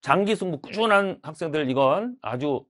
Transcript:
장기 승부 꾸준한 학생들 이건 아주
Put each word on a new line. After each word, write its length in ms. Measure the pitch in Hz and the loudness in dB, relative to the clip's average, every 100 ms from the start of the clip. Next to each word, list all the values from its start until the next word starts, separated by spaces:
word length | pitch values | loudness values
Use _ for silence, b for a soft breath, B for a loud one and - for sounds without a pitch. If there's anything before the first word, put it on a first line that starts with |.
장기 340 | - 151 202 214 | 2 2 2 0
승부 240 | 190 147 | -2 -6
꾸준한 600 | - 190 220 202 196 175 | -8 -2 2 4 2 -4
학생들 480 | - 160 170 151 139 | -12 -8 -4 -2 0
이건 480 | 131 135 160 233 247 | 2 4 2 -2 -8
아주 440 | - 123 147 135 - | -8 -6 -2 -4 -6